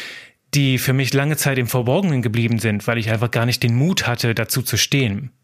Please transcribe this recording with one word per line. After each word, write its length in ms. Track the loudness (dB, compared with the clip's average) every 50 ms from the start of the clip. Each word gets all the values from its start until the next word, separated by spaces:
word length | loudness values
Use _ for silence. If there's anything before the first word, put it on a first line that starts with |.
| -12 -14 -16 -18 -20 -20 _ _ _ _ 0
die 240 | 2 2 2 2 0
für 160 | 0 0 0
mich 180 | 0 0 0
lange 240 | 0 0 0 0 -2
Zeit 220 | 0 0 0 0 0
im 80 | -2
Verborgenen 560 | 0 0 0 0 2 2 2 2 2 0 0
geblieben 360 | 0 0 0 0 0 2 0 0
sind, 280 | 0 0 -2 0 -2 -2
weil 80 | -2
ich 140 | -2 0 -2
einfach 200 | 0 0 0 0
gar 140 | 0 0 0
nicht 180 | 0 0 0
den 120 | 0 2 2
Mut 320 | 2 2 2 0 0 0
hatte, 280 | -2 -2 0 0 0 0
dazu 280 | 0 -2 -2 -2 -4
zu 160 | -2 -2 -2 -2
stehen. 520 | 0 2 2 2 2 0 -2 -4 -6 -10 -16 _